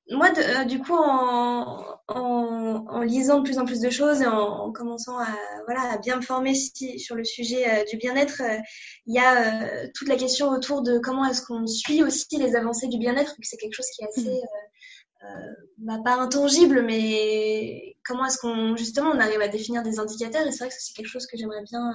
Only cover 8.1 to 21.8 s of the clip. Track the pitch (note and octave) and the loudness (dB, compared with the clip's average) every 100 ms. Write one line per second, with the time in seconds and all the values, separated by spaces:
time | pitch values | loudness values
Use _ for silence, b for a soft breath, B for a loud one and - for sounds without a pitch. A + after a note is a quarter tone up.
8.1 | C4 C#4+ - A#3+ A3 A3 B B B - | 2 2 0 -4 -4 -6 B B B -2
9.1 | A#3+ B3+ B3 A3+ A3 A3+ - - - C#4 | 4 6 6 4 0 -4 -6 -8 -6 0
10.1 | B3 B3+ B3+ C#4+ C4 C4 C#4+ A#3+ A#3+ A#3 | 0 2 2 2 2 0 -2 2 2 2
11.1 | C4 C4+ B3+ - A#3 A3+ A3 - D4+ D4 | 0 0 0 -4 -4 -4 -4 0 4 4
12.1 | - - D4+ B3+ A#3 A3+ A#3 B3+ A#3 A#3+ | 2 -4 0 2 2 0 -2 -2 -2 0
13.1 | C4 D4+ - - - G#3+ G#3+ - - G#3+ | 2 0 -4 -12 -10 -10 -8 -8 -8 -6
14.1 | A3 A#3+ B3+ A3+ G#3 G#3+ _ - - _ | -4 -2 -2 -4 -10 -12 _ -20 -20 _
15.1 | _ G3+ G3 - - - - A3 A3 A#3 | _ -16 -14 -14 -16 -20 -14 -8 -4 0
16.1 | B3 B3+ C#4 C#4+ D4 E4+ C4 A#3 A3+ A3 | 2 2 2 4 8 8 8 4 2 2
17.1 | G#3+ G#3+ G#3+ G#3+ G#3+ A3 - - - - | 2 2 0 0 -2 -4 -10 -16 -16 -8
18.1 | B3+ C4+ - A#3 A3+ A3 A3+ A#3 C#4 D#4 | -4 -2 -2 -2 0 0 0 -2 0 0
19.1 | C#4 G#3+ G#3+ G#3 G#3+ A3 A#3+ A3+ G#3+ G#3+ | 2 2 2 0 -2 -4 -4 -2 -2 -4
20.1 | - A3+ D4+ D4+ - B3+ - - - A3 | -6 -4 -2 -2 -2 -8 -10 -12 -12 -12
21.1 | B3 B3 A3+ G#3+ G#3 G#3 A#3 | -10 -10 -10 -8 -8 -8 -4